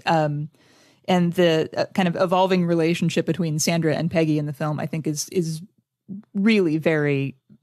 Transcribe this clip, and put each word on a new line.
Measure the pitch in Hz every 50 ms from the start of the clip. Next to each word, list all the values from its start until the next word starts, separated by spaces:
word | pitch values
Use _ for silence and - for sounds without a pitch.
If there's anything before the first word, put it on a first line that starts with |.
| -
Um, | - 170 160 156 147 147 147 151 156 _ _ _ _ _ _ _ _ _ _ _
and | - 180 180 175 170 170
the, | 185 175 170 160 160 156 - -
uh, | - - - -
kind | - 185
of | 175 165
evolving | 185 190 175 185 185 190 185 190 185 175
relationship | 170 175 165 160 165 170 - 175 170 - 175 160
between | - 160 - 170 160 151
Sandra | 156 - 180 170 170 160 156 143
and | - 160 165
Peggy | 175 165 160 156 151
in | 151 147
the | 147 143
film, | - 156 151 151 143
I | 165
think, | 156 - 160 143
is, | 156 151 147 - -
is | - - 165 160 160 156 180 - _ _ _ _ _ _ _ - 190 202 - _ -
really | 202 190 226 220 208 185 160 151
very, | 156 143 170 160 151 147 147 143 135 139 139 - _ _ _ - _